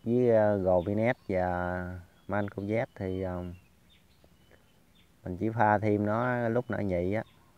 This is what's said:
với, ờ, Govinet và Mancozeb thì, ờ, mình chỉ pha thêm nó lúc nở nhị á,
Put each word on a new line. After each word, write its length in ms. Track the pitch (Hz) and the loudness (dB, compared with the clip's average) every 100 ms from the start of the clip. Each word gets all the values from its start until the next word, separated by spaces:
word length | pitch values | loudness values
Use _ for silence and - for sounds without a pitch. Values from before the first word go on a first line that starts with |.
với, 260 | 113 120 123 | 0 2 4
ờ, 280 | 110 107 104 | 6 4 4
Govinet 580 | 92 90 87 104 113 131 - | 4 2 2 0 0 -2 -4
và 720 | 92 90 90 90 90 90 90 87 _ - | -2 0 -2 -2 -4 -6 -10 -14 _ -6
Mancozeb 580 | 98 101 - 98 110 135 | -4 -4 -6 -4 -4 -4
thì, 280 | - 95 92 | -6 -6 -4
ờ, 220 | 92 90 90 90 - _ _ _ _ _ _ _ _ - _ _ _ _ _ _ | -4 -6 -8 -12 -18 _ _ _ _ _ _ _ _ -20 _ _ _ _ _ _
mình 120 | - 90 | -12 -4
chỉ 140 | 107 | -4
pha 280 | 110 107 104 | 2 4 4
thêm 280 | 107 104 104 | 4 2 2
nó 420 | 110 123 123 117 | 0 0 -2 0
lúc 220 | 113 - | -2 -2
nở 80 | 101 | -4
nhị 340 | 104 90 90 | -2 0 0
á, 120 | 107 - _ _ | -2 -6 _ _